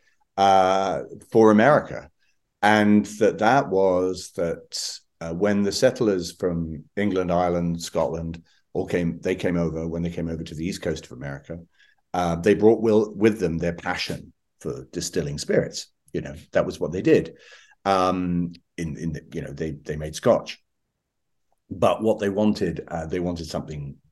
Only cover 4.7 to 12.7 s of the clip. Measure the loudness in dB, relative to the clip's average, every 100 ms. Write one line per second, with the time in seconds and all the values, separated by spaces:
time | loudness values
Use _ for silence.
4.7 | -10 -10 -12 _ _ -8 -2 0 2 0
5.7 | 2 2 2 0 0 -4 -4 -4 -2 -4
6.7 | -8 -10 -4 -2 0 0 0 2 0 -2
7.7 | -4 -4 -4 -2 -4 -8 -10 -16 _ _
8.7 | -8 -2 -2 -2 -2 -4 -2 -2 -2 -2
9.7 | -4 -6 -6 -6 -6 -6 -8 -10 -8 -8
10.7 | -6 -6 -8 -10 -14 -12 -14 -14 -16 -16
11.7 | _ _ _ _ -4 -2 0 2 6 6